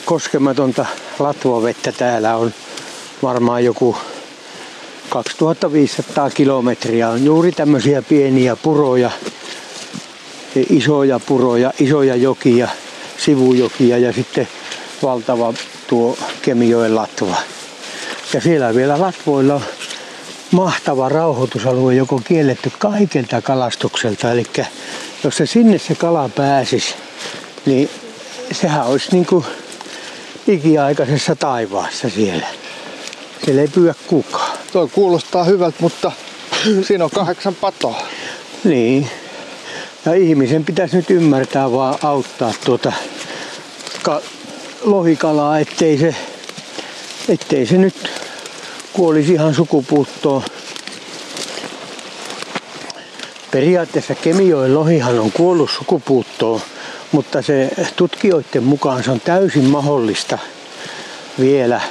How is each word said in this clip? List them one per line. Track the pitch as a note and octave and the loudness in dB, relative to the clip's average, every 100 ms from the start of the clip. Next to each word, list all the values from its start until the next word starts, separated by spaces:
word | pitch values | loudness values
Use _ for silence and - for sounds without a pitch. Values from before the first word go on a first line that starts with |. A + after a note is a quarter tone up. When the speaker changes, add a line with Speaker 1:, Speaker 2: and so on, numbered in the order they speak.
Speaker 1:
koskematonta | - E3 - C#3+ C3+ C3 C3+ B2 B2 - - - | -2 -2 0 0 2 2 0 0 -4 -6 -12 -4
latvovettä | D3 C#3+ C3+ A#2 A#2 - - | -2 0 0 2 0 -2 -6
täällä | - B2 A#2 A2 A2+ | -2 0 2 0 0
on | A#2 - - - - - - - | -2 -4 -16 -16 -16 -16 -18 -4
varmaan | C3 B2 A#2+ A#2+ | -2 2 2 2
joku | B2 A2+ B2 - - - - - - - - - - - - | 0 2 0 0 -10 -14 -18 -20 -20 -18 -18 -18 -20 -18 -6
kaksituhatta | B2+ - - D#3+ E3 E3+ | -4 -4 0 0 2 0
viisisataa | D3+ C#3 - - - C#3 | 2 2 0 -4 -2 0
kilometriä. | - C#3 C3+ B2 A#2 A#2 A2+ A2+ | 2 2 2 0 -2 0 0 2
On | A#2 | 2
juuri | C#3+ D#3+ F3 | 4 4 4
tämmöisiä | E3+ D3+ C#3+ A#2 C#3+ | 2 2 4 4 2
pieniä | A2+ D3 C3+ C3 B2+ A2+ | 4 4 6 4 4 2
puroja, | D#3+ D3 C#3 B2+ A#2+ - - - - - - - - - - - - - - C3+ B2+ | 2 2 4 4 2 -2 -10 -12 -16 -16 -16 -16 -14 -14 -16 -20 -20 -18 -4 -2 2
isoja | E3+ A#2+ D3 C#3 B2 | 4 4 4 4 2
puroja, | - C3+ B2+ A#2+ B2+ - | 2 2 4 4 2 2
isoja | C3+ D3 C3+ B2 | 2 4 4 4
jokia, | C3 B2+ C#3 A#2+ B2+ - - - - - | 2 2 4 4 2 -4 -14 -16 -16 -4
sivujokia | - C#3 B2+ B2+ A#2 - B2 A#2+ | 2 4 6 4 2 4 4 4
ja | A#2+ | 2
sitten | A2+ B2 - A#2+ - - - - - | 0 -4 -2 -4 -8 -14 -14 -14 -4
valtava | C#3 B2 A2 B2 A#2 A2+ - - - | -2 -2 0 0 0 -2 -12 -16 0
tuo | A#2+ A#2 C3+ - - | 2 2 0 -8 -4
Kemijoen | - A#2+ A#2 A#2 A2+ | 0 4 4 4 4
latva. | A2 G#2 - G2+ F2+ - - - - - - - - - | 0 -2 -4 -2 -2 -6 -14 -16 -16 -14 -12 -12 -12 -4
Ja | C#3+ | 0
siellä | A#2+ D#3+ A#2+ | 2 2 2
vielä | A#2 C3+ C#3+ | 2 2 2
latvoilla | F#3 - - C#3 C3+ | 0 -2 0 2 4
on | C#3+ G#2+ - - - - - - - - | 2 -4 -12 -14 -14 -16 -18 -18 -18 0
mahtava | F3+ F#3 - - C3+ C3 | 2 2 -2 -2 0 2
rauhoitusalue, | D3+ E3 A#2+ B2+ A2+ B2 B2+ C3 | 2 2 0 -2 -2 0 2 4
joka | B2+ C3 | 4 4
on | C3+ | 0
kielletty | A2 E3 C#3+ B2 C3 - | 2 2 4 0 -4 -2
kaikelta | G#3 G#3 G3 C#3+ A#2 A#2+ | -2 2 2 2 -2 -2
kalastukselta. | - C3 B2 - A#2+ - A#2 G2+ A#2 | 0 0 0 -2 -4 -2 -4 -2 0
Elikkä | A#2+ A2+ - C3 - - - - - | 0 0 -4 -6 -8 -14 -14 -14 -4
jos | D3 - | -4 0
se | D3 | 2
sinne | A3+ A3+ F#3+ | 6 6 4
se | - | 0
kala | D3 E3+ E3+ B2+ | -2 2 2 0
pääsisi, | - C#3 C#3 B2 A#2 - - - - - - - - C#3 | 0 2 2 2 -2 -2 -8 -14 -14 -14 -14 -16 -4 2
niin | C3 D3 - - - - - - | 2 2 -4 -16 -18 -16 -14 -10
sehän | - F3 D3+ A#2+ | -2 0 0 0
olisi | C3+ - | 0 2
niinku | F3+ E3+ F3+ B2+ - - - - - - - - - - | 2 4 2 0 -12 -16 -18 -16 -16 -16 -16 -18 -6 0
ikiaikaisessa | F#3+ D#3 D#3 C#3+ D3 C3 C#3+ - D#3 | 2 4 4 4 2 0 0 0 0
taivaassa | D3+ B2 G#2+ G2 F2 - B2 | 0 -2 -2 -4 -4 -4 -4
siellä. | F#2+ G2+ E2 - - - - - - - - - - | 0 0 0 -6 -12 -16 -16 -16 -14 -16 -16 -18 -6
Siellä | - C3+ | 0 2
ei | D3 | 4
pyydä | F3+ E3+ C#3+ - | 4 4 2 0
kukaan. | D#3 - - - - - | 0 0 -4 -4 -6 -4
Speaker 2:
Toi | F#3 D#3 | -2 0
kuulostaa | - G3 E3+ - F3+ | 2 2 2 0 0
hyvältä, | E3+ G3 F3 - | 2 2 2 0
mutta | E3+ - F3+ - - - - | -2 0 -6 -6 -16 -18 -8
<clears throat> | - G#3+ G3 F#3+ | -2 2 2 2
siinä | G3 | 0
on | D#3+ | 2
kahdeksan | G3+ F3 F3+ G3 | 0 -2 -2 -4
patoa. | F3+ G3 - B2+ A2 - - - - - - | -2 -4 -2 -4 -4 -10 -12 -12 -14 -16 -2
Speaker 1:
Niin. | G3+ C3+ A2+ C3 C#3 - - - - - - - - - D#3+ | 2 2 4 2 0 -8 -16 -16 -16 -16 -14 -14 -14 -6 2
Ja | |
ihmisen | F3 F3 D3 B2+ D#3 | 4 4 4 4 2
pitäisi | D3+ E3 E3 F3+ | 0 -2 2 0
nyt | D#3+ | 4
ymmärtää | F3+ D#3+ C3+ C3 C#3 C3+ | 4 6 4 2 0 0
vaan | B2 C3 C#3+ | 2 0 0
auttaa | D3+ C#3+ A#2+ - A#2+ G#2 | 0 0 -4 -4 -4 -2
tuota | D3 A#2+ C3 - - - - - - - - - - - | 0 0 0 -4 -10 -12 -12 -12 -12 -14 -18 -18 -14 -6
ka-, | F3+ D3+ - - - - - - | -2 -4 -6 -16 -18 -16 -16 -4
lohikalaa, | A3+ G3 E3+ D3+ D#3+ D3+ D3 D#3 | 2 4 4 2 2 2 2 0
ettei | D3 - D#3+ C#3+ | 0 0 2 4
se, | D#3+ C3 - - - - - - - - - - - | 2 0 -10 -14 -16 -18 -16 -14 -14 -16 -16 -8 -2
ettei | F3+ - D3 A#2+ | -2 0 -2 2
se | F#3 | 4
nyt | F#3+ - - - - - - - - - - | 4 0 -12 -10 -12 -14 -16 -16 -16 -16 -8
kuolisi | - E3+ D#3 D3 | 0 2 4 4
ihan | E3+ D#3 | 4 4
sukupuuttoon. | C#3 D#3+ D#3 B2+ D3 C3 - D3+ C3+ - - - - - - - - - - - - - - - - - - - - - - - - - - - - - - - | 2 2 2 2 2 0 -2 0 0 -4 -12 -14 -14 -14 -16 -16 -16 -14 -12 -10 -10 -12 -14 -16 -16 -16 -16 -14 -12 -10 -10 -10 -16 -14 -16 -16 -16 -16 -16 -4
Periaatteessa | C3 D3 F3+ D#3+ C#3+ - | 2 4 4 2 -4 -4
Kemijoen | - D#3+ F3+ F#3+ D3+ C3 | -2 2 4 4 4 4
lohihan | C#3+ D#3 E3 B2 A#2+ | 4 4 4 4 2
on | A2 | 2
kuollut | - F3 F3 C3+ | 2 4 4 2
sukupuuttoon, | - - E3+ - C3 - - A2+ A2 - - - - - | -2 0 -2 2 0 0 -2 0 0 -6 -14 -16 -16 0
mutta | D3 - D3 | 0 0 -4
se | A#2+ C#3 C3 - F3 - | 2 2 2 -2 -4 0
tutkijoiden | F3 - G#3 E3 - C#3 | 0 2 2 2 2 0
mukaan | A#2+ C#3+ D3 B2+ | 2 2 2 0
se | A#2+ | 0
on | B2 | -2
täysin | - F3+ F#3+ D3+ | 2 2 4 4
mahdollista | C3 C#3+ C#3+ C#3+ A2+ F#2+ - B2+ - - - - - - - - - - | 4 4 2 2 0 -2 -4 -6 -6 -16 -18 -16 -16 -14 -16 -16 -12 0
vielä. | C3 C#3 A#2+ A#2 - | 4 4 2 0 -4